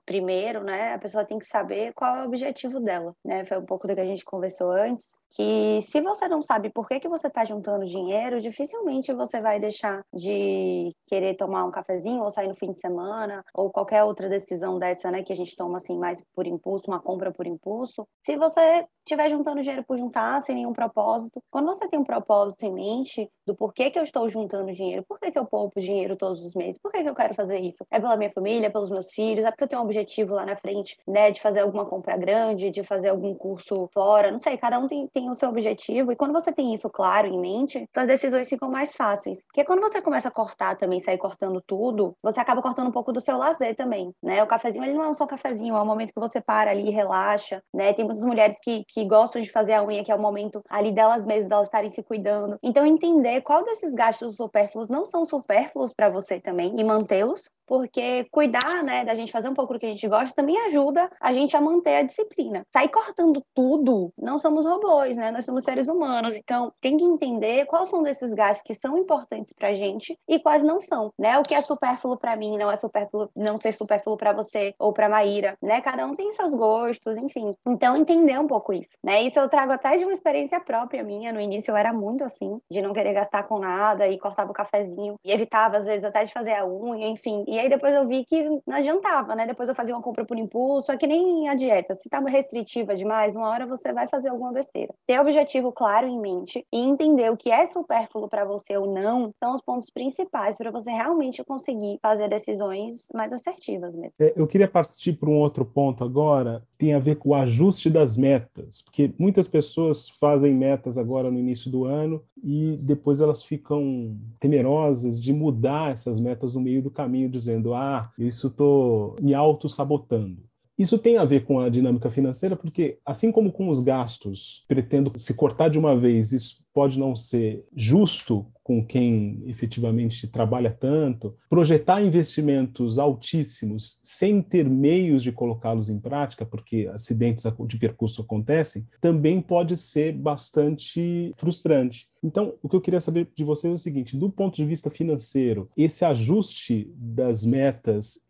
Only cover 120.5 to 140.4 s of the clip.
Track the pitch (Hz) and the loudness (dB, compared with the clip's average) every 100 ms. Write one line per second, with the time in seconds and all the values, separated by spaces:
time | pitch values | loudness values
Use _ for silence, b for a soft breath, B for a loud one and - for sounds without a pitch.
120.5 | _ _ - 190 226 233 233 151 135 - | _ _ -2 2 4 6 6 6 4 4
121.5 | 131 123 120 127 123 120 117 135 127 190 | 2 2 2 4 2 0 0 0 0 -2
122.5 | 180 160 - 160 - - - 226 226 202 | -2 -4 -2 -2 -2 -8 0 2 4 2
123.5 | - 190 139 123 131 117 - 101 98 - | 2 0 2 2 2 -2 -8 -10 -10 -14
124.5 | - - 135 113 139 135 - - 120 113 | -20 -6 -6 0 2 0 -2 -6 0 0
125.5 | - 160 156 156 127 123 117 110 127 - | 4 2 4 4 4 4 4 2 -2 -4
126.5 | - _ 147 139 131 135 117 - 120 110 | -16 _ 0 2 2 -2 -4 -2 0 0
127.5 | 107 - 139 110 165 202 - - 107 101 | -2 -10 -4 4 6 4 0 -2 -2 -2
128.5 | _ - 120 110 127 120 110 104 107 107 | _ -2 -2 0 2 2 2 0 -6 -10
129.5 | 113 113 117 117 117 117 113 113 120 107 | -8 -6 -4 -2 0 -2 -4 -6 -2 0
130.5 | 123 117 113 131 156 143 117 107 b b | 0 0 -2 0 2 0 -2 -8 b b
131.5 | 170 160 156 156 196 202 165 151 - 151 | 4 6 6 4 4 4 4 2 0 2
132.5 | 139 123 117 120 117 143 120 - 165 143 | 2 0 -2 0 2 2 0 -2 -2 -2
133.5 | - 107 107 - - - - 190 202 - | -6 -6 -6 -10 -18 -20 -2 2 2 4
134.5 | 180 139 131 143 180 180 139 123 117 120 | 2 4 4 4 4 4 2 2 -2 -4
135.5 | 113 113 113 107 104 123 143 139 - 113 | -2 -2 -2 -2 -4 -4 -4 -4 -6 -10
136.5 | 107 - 113 104 107 - 117 120 117 113 | -10 -4 -4 -4 -8 -4 0 0 0 -4
137.5 | 113 117 113 113 113 113 - 110 107 110 | -6 -6 -2 -2 -2 -4 -4 -6 -4 0
138.5 | 156 151 - 113 b 170 160 151 180 - | 0 0 -6 -14 b 2 4 4 2 2
139.5 | 175 165 175 - 151 156 143 147 143 | 0 0 -4 -4 -2 -2 -2 -4 -4